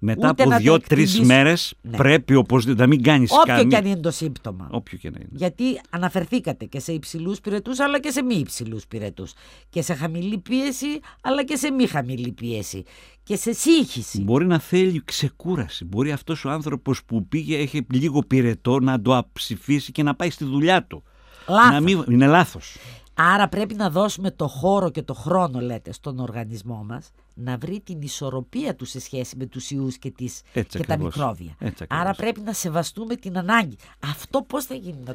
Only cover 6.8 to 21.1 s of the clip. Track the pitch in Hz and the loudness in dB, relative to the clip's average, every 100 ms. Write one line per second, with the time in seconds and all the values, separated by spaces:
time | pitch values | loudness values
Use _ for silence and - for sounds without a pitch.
6.8 | - 160 - 160 170 202 - 202 208 254 | -6 -8 -8 -8 -6 -6 -4 -6 -6 -4
7.8 | 277 285 294 262 254 214 131 - 113 110 | -2 -2 -2 -4 0 -2 -2 -6 -10 -10
8.8 | - 110 101 - 92 - - - _ 175 | -10 -10 -10 -10 -14 -16 -20 -20 _ -6
9.8 | 160 151 165 160 180 214 - 254 277 262 | -6 -6 -6 -6 -6 -8 -4 -2 -2 -4
10.8 | 285 294 - - 254 277 269 294 302 269 | -6 -8 -12 -10 -2 -2 -2 -2 -2 0
11.8 | 247 151 123 131 123 101 117 113 101 98 | 0 0 -4 -6 -8 -8 -8 -8 -8 -12
12.8 | - - - _ _ 196 - 233 - 330 | -14 -20 -20 _ _ -4 -4 -2 4 4
13.8 | 247 123 107 107 98 127 180 170 - 180 | 4 -4 -8 -4 0 2 4 0 2 2
14.8 | 185 165 - - 139 - 170 180 110 - | 2 0 -6 -4 -4 -6 -6 -4 -6 -10
15.8 | 85 98 139 143 - 160 135 156 151 143 | -8 -2 -2 -2 -6 -6 -4 -6 -6 -6
16.8 | 139 127 - 113 92 156 147 151 143 151 | -4 -4 -2 -4 -2 -4 -2 -2 -2 -4
17.8 | 120 127 156 143 - 131 120 110 - 131 | -2 0 0 0 2 2 2 0 0 2
18.8 | 131 131 104 127 117 - - 104 - 143 | 2 0 2 2 0 -8 -10 -10 -2 -2
19.8 | - - 147 139 175 - 147 139 160 185 | -2 -2 -2 0 -4 -4 -4 0 2 2
20.8 | - 156 - | 0 -12 -18